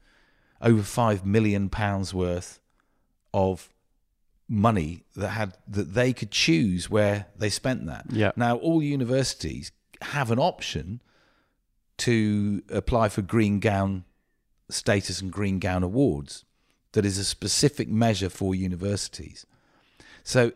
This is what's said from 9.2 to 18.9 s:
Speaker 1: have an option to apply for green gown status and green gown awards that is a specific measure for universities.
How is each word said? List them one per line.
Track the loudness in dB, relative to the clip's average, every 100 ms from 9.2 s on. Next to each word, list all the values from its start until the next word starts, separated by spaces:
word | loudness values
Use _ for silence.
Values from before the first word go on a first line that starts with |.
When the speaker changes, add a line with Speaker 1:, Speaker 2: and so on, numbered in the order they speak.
| 0 -4 -6 -8 -10 -18 _ -16
Speaker 1:
have | -8 -4 0
an | 2
option | 0 -2 -6 -8 -8 -12 -16 _ _ _ _ _ _ _ _ -4
to | 0 2 4 2 0 -2 -4
apply | -4 0 2 2
for | 0
green | 0 2 4 2
gown | 2 2 0 -2 -8 _ _ _ _ _ -12
status | -4 0 0 0 -6
and | -6
green | -4 -2 0
gown | 0 0
awards | 0 2 2 0 -6 -16 -20 _ _ _ _
that | 0 2
is | 0
a |
specific | -4 -4 -2 2 2 0 -2
measure | 2 2 2 -2
for | -2 -2 -2
universities. | -2 -4 -2